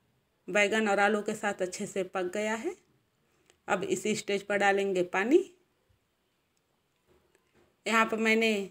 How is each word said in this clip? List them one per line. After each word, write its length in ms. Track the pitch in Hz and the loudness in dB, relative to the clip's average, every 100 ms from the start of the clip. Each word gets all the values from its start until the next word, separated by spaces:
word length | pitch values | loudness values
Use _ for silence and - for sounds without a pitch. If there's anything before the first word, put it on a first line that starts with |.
| _ _ _ _ - | _ _ _ _ -4
बैगन 400 | 202 208 220 214 | 0 2 2 2
और 120 | 196 | 2
आलू 220 | 202 214 | 2 0
के 120 | 208 | -4
साथ 280 | 214 208 202 | -4 -4 -4
अच्छे 240 | 180 - 196 | -6 -6 -6
से 160 | 196 | -6
पक 280 | 185 190 180 | -4 -6 -6
गया 200 | 208 214 220 | -4 -4 -4
है। 180 | 302 427 _ _ _ _ _ _ _ _ - | -6 -10 _ _ _ _ _ _ _ _ -4
अब 160 | 196 | -4
इसी 300 | - - 214 214 | -2 -2 -2 -2
स्टेज 260 | - 202 | -2 -4
पर 160 | - 202 | -2 2
डालेंगे 440 | 202 196 196 185 | 2 2 2 0
पानी। 400 | 180 185 214 349 - _ _ _ _ _ _ _ _ _ _ _ _ _ _ _ _ _ _ _ _ _ _ _ - | 0 -2 4 4 2 _ _ _ _ _ _ _ _ _ _ _ _ _ _ _ _ _ _ _ _ _ _ _ -2
यहाँ 180 | 226 220 | 0 0
पर 100 | 220 | 0
मैंने 340 | 226 220 226 208 196 | 2 4 2 0 -4